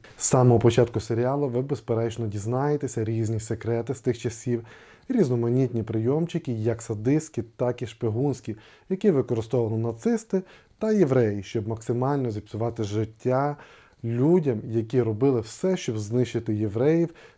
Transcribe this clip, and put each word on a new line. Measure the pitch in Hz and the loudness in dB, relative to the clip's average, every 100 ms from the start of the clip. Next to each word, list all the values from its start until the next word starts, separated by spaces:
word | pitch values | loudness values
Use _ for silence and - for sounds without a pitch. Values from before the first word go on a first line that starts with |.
| - - | -14 -6
З | - | 2
самого | 139 123 117 | 4 6 8
початку | 117 117 117 113 | 6 6 4 2
серіалу | - 113 123 143 143 | -2 -2 0 0 0
ви, | 120 | -2
безперечно, | 139 147 - 113 117 107 113 | -2 -6 -2 -2 -2 -4 -6
дізнаєтеся | 104 104 123 143 147 135 - | -4 -4 -2 0 -2 -2 -4
різні | 110 113 107 110 | -2 -2 -2 -4
секрети | 110 113 107 117 117 120 | -4 -6 -2 -4 -2 -4
з | |
тих | - 190 | -2 -2
часів, | 120 - - 117 113 - - - _ | -4 -6 -4 -4 -6 -20 -20 -20 _
різноманітні | 247 151 120 117 123 131 117 | 0 2 2 2 2 0 -2
прийомчики, | 107 110 113 147 165 170 147 | -4 -2 0 0 -2 -4 -4
як | 117 110 113 | -2 -2 -2
садистські, | - 107 110 151 156 - 113 _ | -6 -4 0 0 0 -8 -10 _
так | 123 123 | -4 -2
і | 113 | -8
шпигунські, | - 117 110 143 123 - 107 - - _ | -4 -4 0 -2 -2 -8 -12 -14 -20 _
які | 190 214 | 0 2
використовували | 147 123 120 110 127 113 110 | 4 2 -2 0 0 0 0
нацисти | 117 113 226 226 - 190 185 - _ _ | -2 -2 -2 -2 0 -4 -4 -16 _ _
та | 220 | 0
євреї, | 214 156 131 113 101 | 4 4 6 4 0
щоб | 95 117 107 | -4 -4 -4
максимально | 110 - 120 127 143 127 | -6 -4 -2 0 0 -2
зіпсувати | 104 - 107 113 110 | -6 -8 -4 -4 -2
життя | 104 104 110 113 123 127 143 147 - - - _ | -2 -2 -4 -4 0 0 0 -4 -14 -20 -20 _
людям, | 117 117 139 180 147 107 117 | -6 0 4 4 2 -2 -2
які | 113 110 131 | -4 0 0
робили | 113 107 135 127 | 0 2 2 2
все, | 107 - 185 180 | -2 -4 -2 -2
щоб | - 110 | -2 -6
знищити | 104 120 120 117 113 107 | -2 0 0 -2 -2 -2
євреїв | 107 107 135 165 165 - - | 0 2 2 2 0 -4 -20